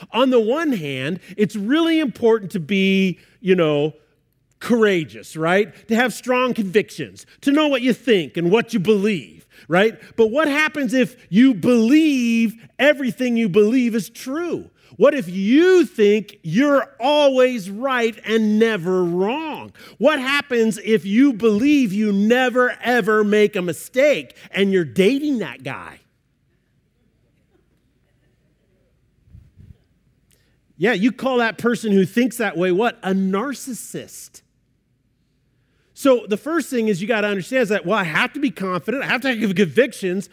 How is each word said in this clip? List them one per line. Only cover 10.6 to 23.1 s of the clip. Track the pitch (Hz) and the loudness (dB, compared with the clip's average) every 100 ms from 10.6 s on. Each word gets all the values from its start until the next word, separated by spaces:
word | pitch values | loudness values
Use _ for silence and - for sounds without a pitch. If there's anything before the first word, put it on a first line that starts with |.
| 311 302 254 | -2 -2 -2
if | 254 233 - _ | 0 0 -4 _
you | 185 269 | 4 4
believe | 202 240 247 226 302 320 269 233 233 226 - - - | 4 2 2 4 4 4 0 0 0 0 -4 -16 0
everything | 277 285 254 - 254 233 | 2 2 -2 -4 -2 0
you | 226 | 2
believe | 185 208 262 240 | 4 4 2 0
is | 220 - | -2 -6
true? | - 254 294 349 180 - _ _ 123 | -12 -10 -8 -6 -8 -10 _ _ 2
What | 254 | 2
if | 294 180 | 2 -4
you | 185 196 277 370 370 262 | -4 2 4 6 4 2
think | - 202 214 208 - | 2 2 2 -2 -12
you're | 165 185 294 277 - - | -4 0 2 2 -2 -4
always | 254 294 285 254 254 247 185 | 0 4 4 4 2 0 -8
right | 202 269 247 233 214 | -8 -4 -2 -2 -4
and | 196 226 214 214 | -2 0 2 2
never | 226 214 170 185 | 2 0 -2 0
wrong? | 175 180 196 285 320 202 107 - - - | 0 0 -2 -2 -6 -10 -14 -20 -20 -2
What | 262 294 | 0 0
happens | 254 285 285 240 220 202 | 0 -2 -2 0 0 0
if | 196 220 190 | 0 0 2
you | 214 285 | 2 2
believe | 214 226 208 277 294 233 | 4 0 2 2 2 0
you | 196 214 | 0 0
never, | 196 214 247 254 247 247 - | 2 2 2 2 0 0 -2
ever | 226 247 202 | -2 0 2